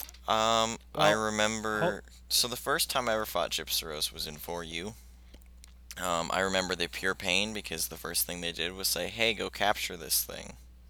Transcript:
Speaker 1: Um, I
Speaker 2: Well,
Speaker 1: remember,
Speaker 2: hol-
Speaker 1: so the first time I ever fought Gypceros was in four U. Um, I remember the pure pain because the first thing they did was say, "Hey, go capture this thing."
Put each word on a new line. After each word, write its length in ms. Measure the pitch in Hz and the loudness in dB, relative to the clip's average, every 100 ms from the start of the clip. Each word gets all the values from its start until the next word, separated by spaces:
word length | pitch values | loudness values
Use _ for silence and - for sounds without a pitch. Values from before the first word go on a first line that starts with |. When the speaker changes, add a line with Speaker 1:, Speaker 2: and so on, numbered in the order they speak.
| - - - | -10 -6 2
Speaker 1:
Um, 520 | 110 110 113 113 113 - | 4 6 6 4 0 -4
I 160 | - 101 | 4 6
Speaker 2:
Well, 100 | 110 110 | 6 4
Speaker 1:
remember, 540 | 107 107 110 110 107 | 4 4 2 0 2
Speaker 2:
hol- 200 | 104 101 - - - | 2 0 -8 -16 0
Speaker 1:
so 180 | - 123 | 2 2
the 80 | 123 | 0
first 320 | 135 156 - | 0 0 0
time 180 | 139 120 | 0 2
I 40 | |
ever 120 | 110 107 | 2 0
fought 240 | 87 64 | 0 0
Gypceros 600 | - 76 - 80 76 - | -2 -2 -2 -2 -4 -4
was 140 | 80 80 | -4 -10
in 100 | 73 | -8
four 280 | - 85 | -6 -6
U. 300 | 82 85 101 113 - - - - - - - - - - | -4 -6 -6 -10 -16 -20 -20 -20 -20 -20 -20 -20 -16 -4
Um, 320 | 90 85 82 | 0 0 0
I 80 | 92 | 2
remember 340 | 95 95 90 | 2 2 0
the 140 | 87 85 | 0 -4
pure 260 | - 95 | -2 -2
pain 380 | 92 95 92 104 | -2 0 2 0
because 360 | 107 - 80 - | -4 -6 -4 -6
the 100 | 80 | -6
first 260 | 80 85 | -4 -2
thing 160 | - 87 | -2 -4
they 120 | 85 | -4
did 200 | 82 82 | -4 -4
was 160 | 95 95 | -2 -2
say, 200 | - 90 | -2 -2
"Hey, 260 | 110 113 | 0 0
go 160 | 95 95 | 0 -4
capture 460 | - 101 - - 87 | 0 0 2 -2 -6
this 260 | 71 - | -2 -2
thing." 320 | - - - - - - | -2 -8 -12 -16 -20 -20